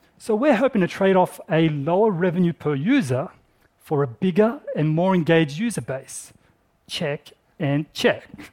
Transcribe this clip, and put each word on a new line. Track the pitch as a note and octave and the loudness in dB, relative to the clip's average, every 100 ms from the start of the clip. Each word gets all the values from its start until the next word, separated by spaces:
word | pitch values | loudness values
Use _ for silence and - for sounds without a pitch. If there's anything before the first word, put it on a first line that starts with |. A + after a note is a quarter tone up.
| _ _ | _ _
so | - | -4
we're | G#3+ D4 G#3+ | 0 2 2
hoping | C4 A3 | 2 0
to | E3+ | -2
trade | - G3 F#3 | 0 2 4
off | F3+ - - | 2 -2 -2
a | E3 D#3+ | 0 2
lower | D3 C#3 F3+ A3 | 0 -2 2 2
revenue | E3+ F3+ E3+ E3+ | 2 0 0 0
per | E3 D3+ | 0 -4
user | C#3+ E3+ C#4+ C#3+ B2 F3 - _ _ _ _ | -2 0 0 0 -2 -4 -12 _ _ _ _
for | - D3 | -4 -2
a | C#3 | -2
bigger | A2+ F#3 F3+ G#3+ C#4 - F3+ | -2 0 2 2 0 -6 -2
and | D#3 | 0
more | D#3 F#3 | 2 2
engaged | F#3 D#3 E3 D#3+ D3 | 2 4 4 2 -2
user | A#3 F3+ | -6 -6
base. | B2 C3+ - - - _ _ _ _ _ - | -8 -10 -12 -18 -18 _ _ _ _ _ -14
Check | - D#3 D3 - - _ - | -8 -6 -6 -10 -20 _ -6
and | C#3+ C#3+ D#3 | -2 0 -2
check. | - A#3+ - - - - | -2 0 0 -6 -20 -20